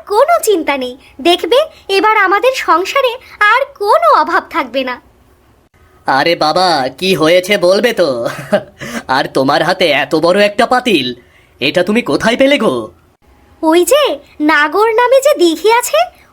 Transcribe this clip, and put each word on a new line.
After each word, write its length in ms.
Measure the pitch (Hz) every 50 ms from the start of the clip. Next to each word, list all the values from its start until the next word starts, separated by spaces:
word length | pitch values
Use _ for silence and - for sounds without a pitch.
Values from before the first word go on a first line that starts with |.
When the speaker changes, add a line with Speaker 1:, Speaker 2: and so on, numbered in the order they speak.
| -
Speaker 1:
কোনো 320 | - 403 427 554 640 698 622 -
চিন্তা 340 | - 403 330 294 302 285
নেই। 220 | 269 254 247 247 - - - _ -
দেখবে, 360 | 254 330 359 359 - 339 453 539 622 622 - - - -
এবার 280 | 392 392 403 427 440
আমাদের 360 | 427 392 370 392 403 427 508 523
সংসারে 680 | - - - 330 320 381 381 - 554 523 494 453 523 - - - -
আর 240 | 415 415 453 508 539 - -
কোনো 360 | - 403 403 494 659 679 640 523 330
অভাব 220 | 302 - 339 381 - -
থাকবে 340 | - 339 294 240 220 269 262
না। 160 | 254 247 - - _ _ _ _ _ _ _ _ _ _ _ _ _ _ _ _ _ _ _ _
Speaker 2:
আরে 300 | - 139 135 151 165 170
বাবা, 520 | 165 165 151 156 180 190 180 165 143 127 131 135 -
কি 160 | 185 190 185
হয়েছে 440 | 151 156 156 180 180 180 196 208 185
বলবে 340 | 170 175 190 208 214 240 226
তো? 360 | - 175 147 127 117 120 139 - - 139 - 208 190 - - - _ - - - 233 - -
আর 160 | 127 139 151
তোমার 380 | - - 151 131 139 147 165 160
হাতে 280 | 160 170 - 196 160
এত 240 | 139 135 143 139 170
বড় 300 | 156 156 170 185 202 208
একটা 220 | 208 202 - -
পাতিল, 480 | - 254 254 254 254 202 147 127 127 120 - - _ _ _ _ _ _ _
এটা 220 | 120 147 156 180 180
তুমি 200 | 202 214 - -
কোথায় 340 | - 139 156 - 220 240
পেলে 220 | 254 269 269 294 -
গো? 320 | 226 190 131 120 110 110 - _ _ _ _ _ _ _ _ _ _ _ _ _ -
Speaker 1:
ওই 220 | 320 320 359 349
যে 340 | 320 494 605 571 440 302 277 - - - -
নাগর 500 | 302 302 320 294 294 311 294 381 427 466
নামে 300 | 440 453 494 466 523 539
যে 140 | - 587 587
দিঘি 380 | 302 349 349 311 311 - 427 466
আছে, 500 | 480 494 - - 622 719 719 - _ - _